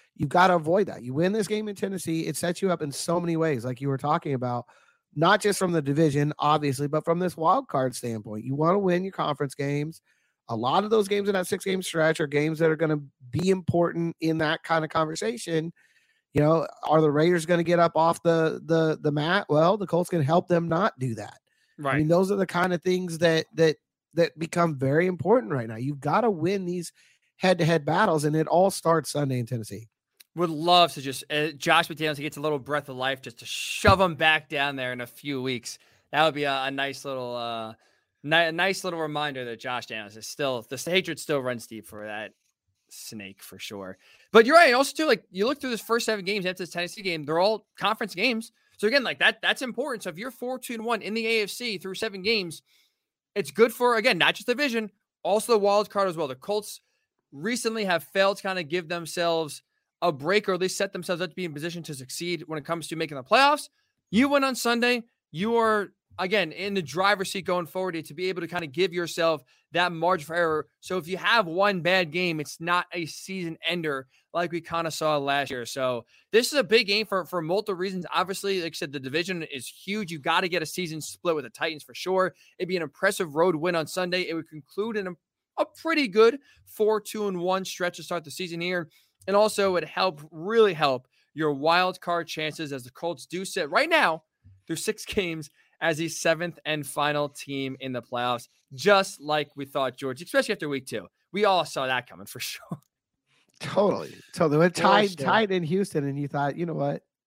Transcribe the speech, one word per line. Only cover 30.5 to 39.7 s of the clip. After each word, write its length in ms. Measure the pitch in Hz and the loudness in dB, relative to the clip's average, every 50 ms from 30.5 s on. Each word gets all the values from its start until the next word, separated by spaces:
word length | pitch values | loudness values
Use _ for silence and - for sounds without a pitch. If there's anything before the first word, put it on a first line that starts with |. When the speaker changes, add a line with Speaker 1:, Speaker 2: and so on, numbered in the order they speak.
Speaker 2:
love 420 | 160 147 165 175 175 175 170 151 - | -2 0 4 6 8 8 8 6 2
to 80 | 151 | -4
just, 220 | 131 135 131 - - - | -6 -6 -6 -8 -6 -4
uh, 180 | 151 151 151 165 | -2 -2 -2 -2
Josh 400 | 143 131 - 165 160 165 165 - | -4 -2 2 4 4 4 4 2
McDaniels, 280 | 156 139 160 156 147 | -2 -4 -4 -4 -2
he 60 | 143 | -4
gets 140 | 147 151 - | -6 -8 -6
a 40 | 147 | -4
little 160 | 147 156 151 139 | -2 -2 -2 -2
breath 300 | 117 139 151 143 139 139 | -4 -2 -4 -4 -4 -6
of 80 | 127 | -6
life 260 | 127 127 135 135 127 | -4 -2 -2 -2 -4
just 160 | - 123 - - | -8 -16 -16 -16
to 60 | 120 | -12
shove 540 | - - - - - - - - 208 190 180 | -10 -10 -8 -8 -8 -4 2 6 6 6 6
him 140 | 190 175 156 | 4 2 2
back 340 | 147 160 156 156 156 151 - | 2 4 4 4 2 0 -4
down 280 | 156 143 139 143 139 | -2 -2 -2 -2 -2
there 160 | 135 127 127 | -4 -6 -6
in 80 | 127 123 | -6 -8
a 60 | 123 | -10
few 360 | - - - - 143 139 127 | -12 -12 -12 -8 -6 -6 -4
weeks. 360 | 127 131 123 117 120 - - - _ _ _ _ _ - | -4 -4 -4 -6 -8 -12 -16 -16 _ _ _ _ _ -4
That 140 | 143 147 160 | 2 2 2
would 100 | 160 135 | 2 2
be 100 | 147 143 | 0 -2
a, 200 | 143 135 135 131 | -2 -2 -2 -2
a 60 | 135 | -4
nice 340 | 139 139 139 139 135 135 - | -4 -4 -4 -6 -6 -8 -10
little, 300 | 139 135 127 123 123 120 | -8 -8 -6 -6 -8 -8
uh, 400 | 120 117 117 117 113 110 113 113 _ _ _ _ _ _ _ _ _ | -6 -6 -6 -6 -8 -8 -10 -14 _ _ _ _ _ _ _ _ _
ni-, 240 | - 147 160 165 170 | -2 2 4 4 4
a 60 | 160 | 4
nice 320 | 160 175 180 196 185 - - | 2 0 0 0 0 -2 -4
little 160 | 185 170 165 | -6 -4 -4
reminder 440 | 160 151 151 147 147 143 135 131 123 | -4 -4 -4 -4 -4 -4 -6 -6 -8
that 120 | 117 113 113 | -8 -10 -10
Josh 280 | - 127 | -8 -6